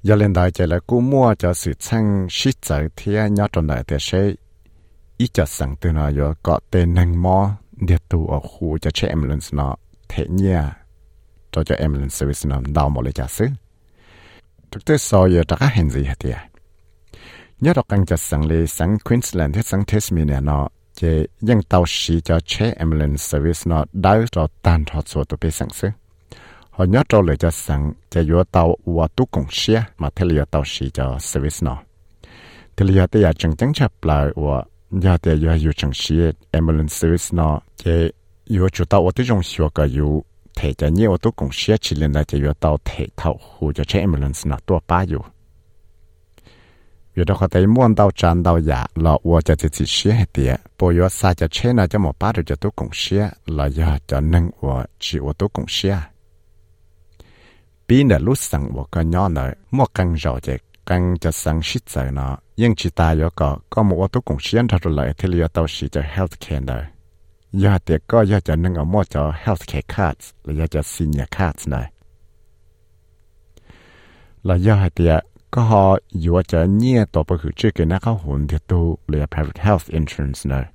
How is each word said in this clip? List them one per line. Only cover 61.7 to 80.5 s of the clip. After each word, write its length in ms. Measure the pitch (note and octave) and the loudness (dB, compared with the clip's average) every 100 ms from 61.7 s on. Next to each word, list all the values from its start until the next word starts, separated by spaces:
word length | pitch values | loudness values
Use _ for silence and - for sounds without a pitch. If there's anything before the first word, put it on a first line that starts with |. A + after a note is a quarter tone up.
| B2+ - | -6 -6
giờ 220 | - C2 | -6 -4
nè. 240 | C2+ C2+ C2+ _ - | -4 -6 -8 _ -2
Nhưng 180 | A#2 A2 | 0 0
chị 140 | F2 | -4
ta 220 | - D#2+ | 0 2
yếu 180 | D#2+ D#2+ - | 2 0 0
có, 220 | C#2+ C#2 _ | -2 -2 _
có 140 | - | 0
một 120 | G#2 F2 | 0 2
ua 120 | G2 | 0
tôi 140 | B2+ | -2
cũng 160 | - C#2+ | -4 -8
xía 220 | - A2+ A#2+ | -2 0 2
ra 80 | F#2 | 0
rồi 120 | E2+ | 0
lại 200 | D2 C2 D#2 | -2 -2 -4
thì 100 | F#2 | -2
liệu 200 | F2 D#2+ | 0 0
tao 200 | - D#2+ | -2 -4
xí 220 | - C#2 | -4 -6
cho 120 | E2 | -6
healthcare 580 | C#2 F#2 F#2 - - D2 | -6 -4 -6 -6 -8 -6
nè. 260 | C2 A#1+ D2 - _ _ _ _ _ | -4 -8 -10 -16 _ _ _ _ _
Do 260 | F#2 G2+ F#2+ | 0 2 2
tía 180 | - D#2 - | 0 -2 2
có 140 | A#2 | 2
do 180 | G#2 G2+ | 4 2
cho 160 | - D#2+ | 0 0
nâng 200 | F2 F2 | 0 -2
ở 80 | |
mua 200 | D2+ G#2 | 0 0
cho 300 | F2 - D2+ D#2 | -2 -2 -4 -4
healthcare 460 | G#2+ F#2 - - - | -4 -4 -6 -10 -8
cards, 440 | - F2 - - _ | -2 -2 -4 -14 _
là 100 | - | -8
do 140 | D2+ D#2+ | -4 -2
cho 140 | D2+ | -4
senior 460 | D2 - D#2+ C#2+ C2 | -6 -4 -2 -2 -4
cards 360 | - F2+ - - | -4 -4 -4 -6
nè. 240 | C2 A#1+ _ - _ - _ _ _ _ _ _ _ _ _ _ _ _ - _ - - - - _ - - | -6 -6 _ -20 _ -20 _ _ _ _ _ _ _ _ _ _ _ _ -20 _ -20 -20 -20 -20 _ -20 -8
Là 120 | - F2+ | 0 2
do 340 | G2 G#2 F#2 - | 4 4 2 2
tía 240 | E2+ D#2+ - _ _ | 2 2 0 _ _
có 100 | - | 0
họ 360 | A2+ G#2+ F#2+ F#2+ _ | 4 6 6 4 _
yếu 320 | F#2 E2 F2 F2+ | -4 0 0 2
cho 160 | E2+ | 0
nhẹ 420 | E2+ G2+ B2 B2 G2+ | 2 2 4 2 2
tổ 120 | D#2+ D2+ | 0 0
bố 100 | F2 | -2
khử 120 | D#2+ - | -4 -2
chữa 140 | A2 - | -2 2
cái 100 | E2 | 0
nát 160 | F#2 | 0
khá 100 | A2+ | -2
hồn 360 | A2 D#2+ C#2 D2 | -4 -4 -4 -2
thì 100 | D2+ - | -4 0
tu 300 | F2+ E2 - - | 0 0 -2 -4
là 180 | D2+ C#2+ | -4 -2
private 380 | - D2 - | -4 -4 -2
health 220 | G#2+ G2 - | 2 0 0
insurance 640 | D#2+ D2 - C#2 C2+ | -4 -4 -4 -6 -6
nè. 140 | - | -4